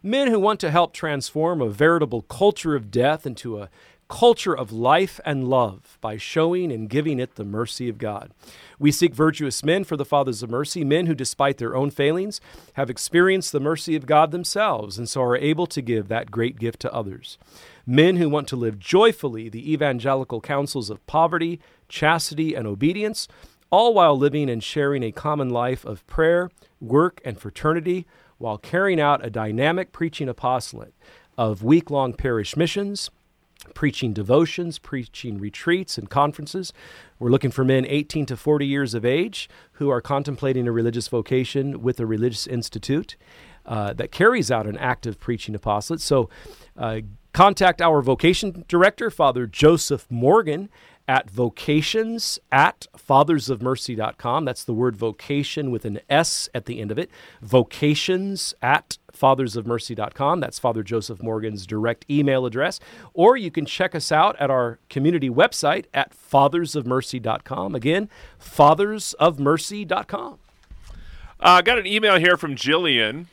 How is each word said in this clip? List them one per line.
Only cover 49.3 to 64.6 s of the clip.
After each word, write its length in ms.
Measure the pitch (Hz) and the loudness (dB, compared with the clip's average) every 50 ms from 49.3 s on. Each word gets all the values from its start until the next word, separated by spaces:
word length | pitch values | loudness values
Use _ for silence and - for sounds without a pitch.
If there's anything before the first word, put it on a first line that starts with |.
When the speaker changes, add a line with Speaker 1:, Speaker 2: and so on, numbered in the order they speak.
| 123 127 123 | 2 0 -4
Speaker 1:
Joseph 600 | 110 - - 147 151 170 165 - - 143 123 - _ | -6 -2 4 6 6 6 6 2 -2 -4 -6 -6 _
Morgan, 580 | 123 117 120 135 180 226 214 156 147 160 196 - _ _ - - _ _ _ - | -4 2 4 6 6 6 4 2 -4 -6 -8 -12 _ _ -20 -20 _ _ _ 0
at 220 | 131 131 - - | 0 0 0 -2
vocations 1120 | 92 110 123 117 - - - - 147 156 151 - - 220 220 226 226 233 - - - - _ _ | -4 -2 -2 -2 -2 -6 -2 0 0 2 2 0 -2 -2 -2 -2 -4 -6 -6 -6 -8 -8 _ _
at 360 | - 135 147 165 - _ - - _ - | 4 4 4 4 2 _ -18 -20 _ -20
fathers 520 | - _ 143 131 147 147 170 147 113 120 | -2 _ 6 6 6 6 4 0 0 -2
of 120 | 131 107 | -6 -4
mercy 320 | 117 127 131 120 - - 123 | -2 -4 -4 -4 -6 -10 -6
dot 220 | 107 107 113 - _ | -6 -6 -6 -6 _
com. 280 | - 120 123 151 160 | -4 -2 -2 0 -2
That's 180 | 135 123 - - | -2 -6 -8 -6
the 100 | - 117 | -6 -2
word 220 | 107 123 127 117 | 0 0 0 0
vocation 760 | 98 117 113 107 _ - - 143 143 143 - - 156 147 135 | -2 -4 -6 -6 _ -8 -4 -4 -2 -2 -4 -6 -6 -4 -4
with 160 | 120 110 - | -4 -4 -4
an 140 | 113 101 - - _ | -6 -8 -8 -4 _
S 400 | 139 147 165 - - - - - _ | 2 2 2 2 -2 -6 -8 -6 _
at 100 | 123 104 | -8 -8
the 140 | - - - | -8 -10 -8
end 80 | 110 104 | -8 -6
of 60 | 110 123 | -6 -6
it. 120 | 175 - _ - - - - _ | -6 -8 _ -20 -20 -20 -20 _
Vocations 1120 | - 107 107 131 117 - - - 147 147 151 143 - - 185 185 190 196 196 180 - - - _ | -8 4 4 4 4 4 -2 -2 2 2 2 2 0 0 0 -2 -2 -4 -6 -6 -8 -8 -8 _
at 360 | - 123 139 - - _ - - _ - | 0 0 0 0 0 _ -14 -14 _ -20
fathers 440 | - - - 135 135 131 135 120 101 | -6 2 4 4 4 4 2 0 -4
of 100 | 117 107 117 | -6 -4 -4
mercy 260 | 117 117 - - 120 | -4 -4 -4 -8 -8
dot 180 | 107 107 - - | -6 -6 -8 -4
com. 260 | - 139 143 165 175 | -2 0 0 0 0
That's 200 | 143 113 - - | -2 -6 -8 -4
Father 240 | - 123 113 110 104 | -4 -2 -2 -2 -4
Joseph 380 | - 117 113 104 - 113 92 | -2 -4 -4 -4 -4 -12 -8
Morgan's 440 | - 113 113 110 107 110 107 101 92 | -6 -4 -4 -4 -4 -6 -8 -10 -10
direct 400 | 90 110 107 107 117 117 _ - _ | -6 -4 -2 -2 -2 -2 _ -6 _
email 360 | 143 147 147 139 135 127 127 | 0 2 2 2 2 0 0
address. 340 | 123 110 127 143 180 190 - - - - - - - _ | -2 -2 -2 -2 -2 -4 -8 -14 -20 -20 -20 -20 -14 _
Or 220 | 180 175 214 254 269 | 6 6 6 6 6
you 140 | 208 170 | 2 -4
can 140 | 147 165 147 | -4 -4 -6
check 280 | - - - 185 185 - | -4 -2 -2 -2 -2 -2
us 160 | 165 - - | -6 -2 0
out 240 | 160 156 165 208 - - | 4 4 4 4 4 0
at 100 | 147 135 | -2 0
our 280 | 135 127 | 2 0